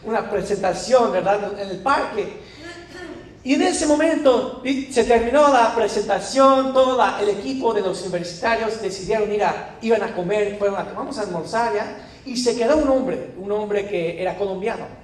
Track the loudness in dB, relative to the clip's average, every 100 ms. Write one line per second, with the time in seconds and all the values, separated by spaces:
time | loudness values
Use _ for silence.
0 | -2 -4 -2 -4 -2 0 0 -2 4 4
1 | 4 2 2 0 -2 -6 -8 -4 0 0
2 | 0 -4 -6 -10 -18 -18 -16 -16 -18 -16
3 | -14 -14 -18 -12 0 2 2 2 2 4
4 | 4 4 4 4 0 -6 -4 -2 0 0
5 | 4 4 4 4 6 6 4 2 0 -2
6 | 0 -2 0 4 6 6 4 4 4 4
7 | 2 2 -2 -2 -4 -2 0 0 -2 -4
8 | -4 -6 -6 -4 -2 0 -2 -4 -6 -6
9 | -2 0 0 0 0 -2 -10 -6 0 2
10 | 0 -4 -2 0 -2 0 -2 -2 -6 -8
11 | -8 -6 -6 -6 -4 -2 0 -2 -6 -10
12 | -18 -18 -10 -2 0 2 2 4 4 2
13 | 0 -6 -8 -12 -4 -4 -2 -2 -2 -4
14 | -4 -4 -6 -4 -4 -4 -4 -6 -10 -16